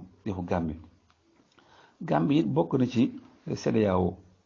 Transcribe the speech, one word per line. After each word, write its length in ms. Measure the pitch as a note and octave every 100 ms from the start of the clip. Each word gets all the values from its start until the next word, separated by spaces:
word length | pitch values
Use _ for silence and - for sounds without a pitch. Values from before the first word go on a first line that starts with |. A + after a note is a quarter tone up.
| - - A2+
dexu 160 | F#2 F2
Gambie. 340 | F#2 E2 D2+ - _ _ _ _ _ _ _ _ - - -
Gambie 380 | D#3+ D#3 E3 C#3+
it 80 | D3+
bokk 260 | C3+ E3 C3+
na 80 | B2
ci 260 | - B2+ - - _ - -
cedao, 600 | - A#2 G#2 F#2 F2+ F#2+ - _